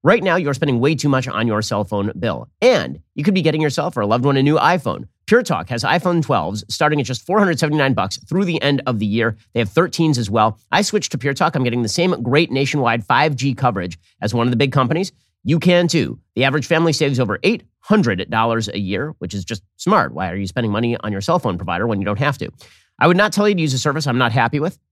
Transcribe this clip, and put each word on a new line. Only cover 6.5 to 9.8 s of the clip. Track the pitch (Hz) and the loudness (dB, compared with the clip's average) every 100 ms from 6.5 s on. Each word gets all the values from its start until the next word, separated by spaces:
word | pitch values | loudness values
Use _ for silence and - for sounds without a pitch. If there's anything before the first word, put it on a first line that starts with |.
| 104 - | -6 -8
starting | - 156 147 | -2 0 0
at | 123 | -2
just | 123 - | -6 0
four | 196 | 2
hundred | 196 156 | 2 2
seventy-nine | 156 151 135 | 0 2 2
bucks | 131 95 - - | 0 -2 -6 -6
through | 180 196 | -2 -2
the | 165 | 0
end | 139 139 - | 0 0 -2
of | 113 | -2
the | 107 | -2
year. | 110 113 110 _ | 0 -2 -4 _
They | 117 | -4
have | 110 | 0
thirteens | - | 0